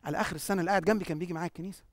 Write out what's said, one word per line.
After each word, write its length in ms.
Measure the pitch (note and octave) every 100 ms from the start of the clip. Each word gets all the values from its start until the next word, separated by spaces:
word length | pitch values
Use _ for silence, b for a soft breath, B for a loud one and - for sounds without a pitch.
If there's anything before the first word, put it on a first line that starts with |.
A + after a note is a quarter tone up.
على 180 | D3+ D3
آخر 140 | G#3+ D#3
السنة 240 | - G3
اللي 120 | E3+
قاعد 120 | G3
جنبي 220 | E3+ G#3+ F3
كان 140 | D#3
بيجي 140 | F3+
معايا 140 | E3 E3+
الكنيسة 360 | - F3+ F#3 -